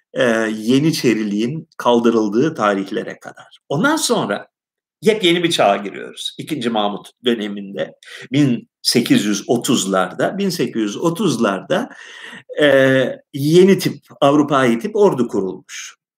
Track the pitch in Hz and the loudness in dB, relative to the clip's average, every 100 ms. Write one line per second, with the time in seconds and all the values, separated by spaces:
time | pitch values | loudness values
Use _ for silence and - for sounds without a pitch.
0 | _ 135 123 113 110 110 110 135 156 160 | _ -2 0 0 -2 -2 0 2 2 0
1 | 131 110 107 104 120 160 - - 123 120 | 0 0 -2 -2 -4 -6 -12 -4 0 2
2 | 117 113 107 110 156 156 104 98 95 107 | 4 2 0 0 -2 0 -2 -2 -4 -8
3 | 82 - - - - - - 143 277 311 | -8 -12 -18 -20 -20 -20 -6 -2 0 0
4 | - 208 107 101 - _ _ _ _ _ | 0 -2 -2 -6 -8 _ _ _ _ _
5 | 190 143 170 175 165 - 107 101 101 64 | 0 2 2 2 0 2 2 2 -4 -12
6 | 60 - - - 135 143 117 113 104 95 | -14 -12 -12 -12 -8 -4 -2 -2 -4 -6
7 | - _ 120 110 104 101 98 101 80 - | -14 _ -2 -2 -4 -10 -12 -10 -10 -10
8 | - - - 135 139 117 - _ - 120 | -20 -20 -4 0 2 0 -6 _ -2 0
9 | - 123 104 98 - 120 139 127 95 95 | 2 2 2 -4 -2 -2 0 -2 0 -2
10 | 90 - 165 190 196 160 127 113 107 135 | -2 -4 -4 -2 -4 -2 -4 -2 -4 -2
11 | 165 165 190 113 107 92 - 180 269 - | -4 0 -2 0 0 -2 -2 -4 -4 -12
12 | - - - - - - 147 135 135 131 | -20 -20 -18 -20 -12 0 4 6 4 2
13 | 117 - _ 139 147 175 190 185 156 - | 0 -4 _ -4 4 6 8 6 0 -6
14 | _ - 143 147 147 139 127 117 202 208 | _ 0 2 4 2 2 2 0 -2 2
15 | 202 135 117 104 95 - - - - - | 2 4 -2 -2 -4 -8 -14 -16 -16 -20
16 | _ | _